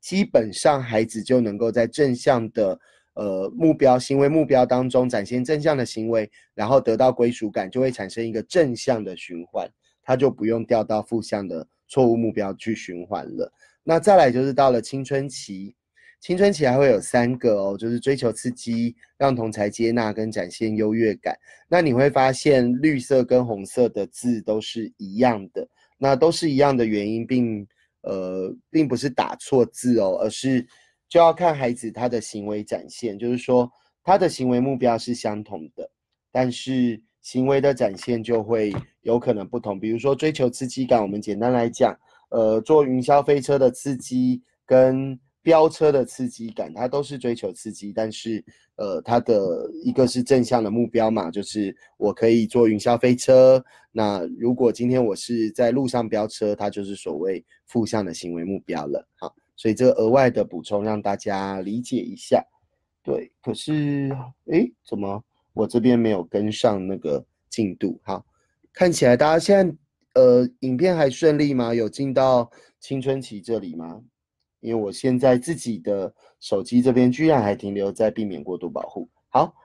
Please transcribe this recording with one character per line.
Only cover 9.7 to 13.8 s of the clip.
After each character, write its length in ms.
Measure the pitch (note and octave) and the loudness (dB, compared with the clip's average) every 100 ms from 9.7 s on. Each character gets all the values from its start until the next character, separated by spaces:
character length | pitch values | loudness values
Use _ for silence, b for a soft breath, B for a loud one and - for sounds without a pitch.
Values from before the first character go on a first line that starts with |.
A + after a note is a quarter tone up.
| _ _ _ | _ _ _
他 140 | - C3 | -4 0
就 140 | C3+ | 0
不 160 | - G#2+ | 0 -2
用 180 | A2+ | -2
掉 180 | A2 A2+ | 0 -2
到 200 | A2 G#2+ | 0 -4
负 180 | - A#2 | -2 -6
向 260 | - G#2 F#2+ | -4 -6 -6
的 200 | E2 - _ _ | -10 -12 _ _
错 200 | C#3 B2 | 2 4
误 100 | A#2 | 2
目 160 | A2+ | 0
标 200 | G#2+ G2 | -4 -6
去 200 | F2+ A2+ | -6 -8
循 320 | G#2+ - F2 F2 | -8 -8 -14 -8
环 200 | F#2 D2 G2+ | -8 -8 -8
了。 160 | - b b b | -10 b b b